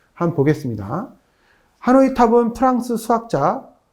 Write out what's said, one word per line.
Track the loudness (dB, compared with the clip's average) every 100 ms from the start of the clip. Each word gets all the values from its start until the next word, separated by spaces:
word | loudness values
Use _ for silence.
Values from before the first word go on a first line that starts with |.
| _
한번 | -6 -4 0
보겠습니다. | 0 0 -4 -8 -8 -10 -10 -18 _ _ _ _ _ _
하노이 | 2 4 4 2
탑은 | 4 4 2
프랑스 | 0 0 0 -4 -6
수학자, | -2 -2 -2 -2 0 -2 -10 _ _